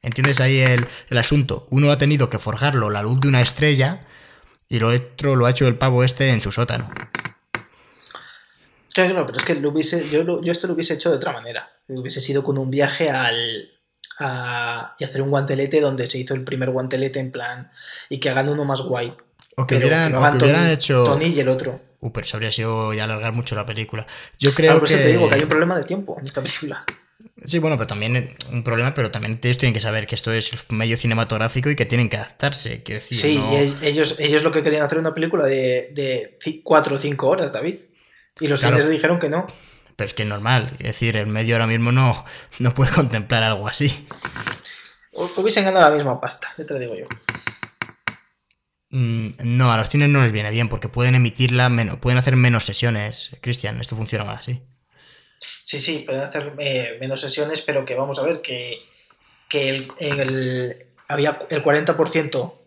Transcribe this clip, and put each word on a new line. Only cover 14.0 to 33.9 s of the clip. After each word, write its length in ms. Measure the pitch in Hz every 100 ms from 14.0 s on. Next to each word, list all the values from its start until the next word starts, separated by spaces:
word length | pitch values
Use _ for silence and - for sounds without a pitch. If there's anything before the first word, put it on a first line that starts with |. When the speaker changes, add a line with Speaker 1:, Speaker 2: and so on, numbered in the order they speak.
| - -
Speaker 2:
a, 760 | 139 127 123 123 120 117 117 -
y 40 |
hacer 180 | 139 135
un 80 | 139
guantelete 520 | 139 135 135 139 156
donde 260 | 147 131 123
se 100 | 127
hizo 160 | 127
el 100 | 135
primer 280 | 127 131 127
guantelete 480 | 131 127 131 135 139
en 120 | 131
plan, 400 | 127 120 123 127 - - - -
y 100 | 139
que 100 | 143
hagan 200 | 131 135
uno 160 | 147 143
más 160 | 135
guay. 320 | 131 123 120 - - _ - -
Speaker 1:
O 120 | 127
que 80 | 127
Speaker 2:
Pero 120 | 127
Speaker 1:
hubieran, 240 | 160 160
Speaker 2:
no 60 | 131
Speaker 1:
o 20 |
Speaker 2:
hagan 160 | 143 135
Speaker 1:
que 60 | 135
hubieran 180 | 151
Speaker 2:
Tony, 100 | 170
Speaker 1:
hecho 300 | 156 - 131 123
Speaker 2:
Tony 200 | 143 165
y 120 | 147
el 100 | 131
otro. 300 | 131 131 127 _ _
Speaker 1:
Uh, 120 | 123
pero 140 | 110 -
eso 120 | 107
habría 140 | 110
sido 420 | 110 113 110 110
ya 100 | 107 107
alargar 280 | 110 110
mucho 220 | 113 120 104
la 100 | 104
película. 400 | 107 110 110 107 - - _
Yo 140 | 139
creo 200 | 139 160
Speaker 2:
Ah, 60 | 160
por 80 | 151
eso 100 | 156
Speaker 1:
que 60 |
Speaker 2:
te 60 | 139
digo 200 | 175 165
que 60 | 139
hay 60 |
un 60 | 151
problema 280 | 156 170 180
de 60 |
tiempo 320 | 139 190 196 -
en 60 | 135
esta 160 | -
película. 420 | 127 - 143 - - - _ _ - - -
Speaker 1:
Sí, 140 | 170
bueno, 160 | 156 139
pero 100 | 113
también 480 | 104 107 123 131 - -
un 120 | 120
problema, 300 | 113 117 123
pero 160 | 143 113
también 280 | - 107 113
ellos 140 | 123 127
tienen 160 | 131
que 60 | 110
saber 260 | 104 110 101
que 80 | 110
esto 160 | -
es 200 | 113 - 120 -
medio 260 | 110 113 113
cinematográfico 720 | 120 113 113 110 113 131 131
y 60 | 147
que 100 | 110
tienen 240 | 120 117
que 80 | 110
adaptarse, 640 | 104 - 143 143 - 117
quiero 160 | - 107
decir, 180 | - 120
Speaker 2:
Sí, 200 | 147 147
Speaker 1:
no 140 | 135
Speaker 2:
y 20 | 143
el-, 180 | 143 139
ellos, 360 | 151